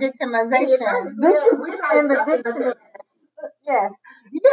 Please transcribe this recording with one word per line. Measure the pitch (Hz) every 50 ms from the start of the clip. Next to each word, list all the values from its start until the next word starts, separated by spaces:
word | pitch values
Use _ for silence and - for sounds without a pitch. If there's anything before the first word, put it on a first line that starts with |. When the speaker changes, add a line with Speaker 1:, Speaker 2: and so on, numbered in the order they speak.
Speaker 1:
victimization. | 269 269 - - 277 247 233 226 226 233 254 254 277 269 262 254 233 208 196 - 180 175 214 214
Speaker 2:
Victim- | 277 339 415 294 277 233 285 - 294 339 392 - 320 302 311 294
Speaker 1:
In | 294 277
the | 269 233 -
dictionary. | 294 311 240 240 233 226 285 247 254 240 _ _ _ _ - - _ _ _ _ _ _ - - - _ _ -
Yes. | 294 269 220 196 - - _ _ - - _ _ 190
Speaker 2:
Yeah, | 254 330 427 554